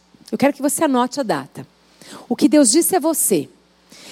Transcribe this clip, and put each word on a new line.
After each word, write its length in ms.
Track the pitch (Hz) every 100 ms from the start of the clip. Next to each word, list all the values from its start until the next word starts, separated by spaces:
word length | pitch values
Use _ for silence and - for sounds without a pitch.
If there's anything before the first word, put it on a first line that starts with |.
| _ _ -
Eu 60 | 214
quero 160 | 277
que 80 | 277
você 220 | 277 -
anote 360 | 320 254 247 -
a 40 |
data. 420 | 226 151 139 - 127 _ _ _ - - -
O 80 | 240
que 140 | -
Deus 220 | 302 269
disse 240 | 330 330 370
a 40 |
você. 480 | 311 311 - 175 131 _ _ _ _ - -